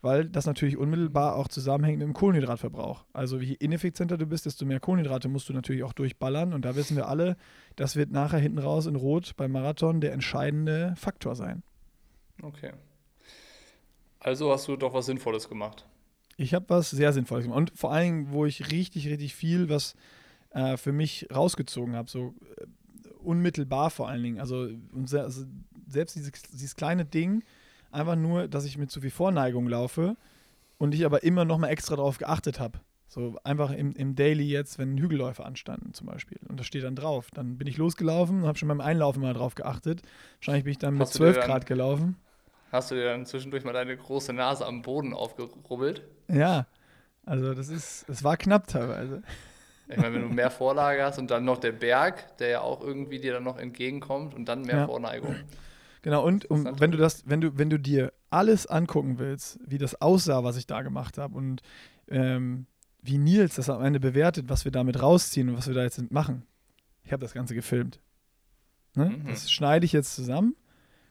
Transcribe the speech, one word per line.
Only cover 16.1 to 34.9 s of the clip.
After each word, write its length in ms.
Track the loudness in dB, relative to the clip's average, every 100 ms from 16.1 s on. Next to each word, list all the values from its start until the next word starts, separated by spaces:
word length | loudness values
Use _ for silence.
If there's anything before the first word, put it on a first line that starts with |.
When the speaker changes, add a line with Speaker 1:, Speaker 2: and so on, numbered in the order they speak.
| _ _ _
Speaker 1:
Ich 180 | -2
hab 140 | -2 4
was 200 | 2 2
sehr 220 | 4 4
Sinnvolles 320 | 4 2 -2
gemacht. 140 | 0 2
Und 140 | 0 0
vor 140 | 0
allen 120 | 2
Dingen, 280 | 2 0 -2
wo 120 | 0 0
ich 240 | -2 -4
richtig, 360 | -2 -2 -4 -4
richtig 260 | -4 -6
viel 340 | -4 0 2 2
was, 260 | 0 -2 -10 -20 -20 -20 _ _
äh, 260 | -4 -2 -2
für 160 | -2
mich 360 | 0 -2 -4 -6
rausgezogen 600 | 2 2 2 -6 -4 -6 -6
hab, 120 | -6
so, 240 | -8 -8 -10 -20 -18
äh, 80 | -18 -20 _ -20 -20 -12
unmittelbar 680 | -2 2 2 0 -2 0 0
vor 180 | -2 -6
allen 140 | -4
Dingen. 180 | -4 -6
Also, 280 | -6 -4 -6 -8 -12
und 160 | -8 -2
se-, 140 | -2
also 220 | -2 -8 -12 -14 -18 -20 -8
selbst 260 | -4 -4 -6
dieses, 140 | -12 -14
dieses 340 | -18 -14 -14 -8
kleine 280 | -2 -2
Ding, 380 | 0 -2 0 0 -2 _ -20 _ _
einfach 260 | -4 0 2
nur, 320 | 2 2 0
dass 160 | -4
ich 120 | -4 -6
mit 120 | -8
zu 100 | -6
viel 100 | -8
Vorneigung 560 | 0 2 2 2 0 0
laufe 480 | 0 -2 0 -2 -2 _ _ _ _ _ _
und 160 | 0
ich 100 | 2 4
aber 160 | 4
immer 220 | 4 4
noch 140 | 4 2
mal 100 | 2
extra 280 | 0 -2 0
drauf 220 | 0 -2
geachtet 420 | -2 -2 -2 -4
hab. 200 | -6 -8 _ _ _
So 280 | -8 -8 -8
einfach 260 | -4 0 0
im, 220 | 0 -4
im 200 | -2 -4 2
Daily 280 | 4 4
jetzt, 340 | 0 -2 -4 -6
wenn 200 | -2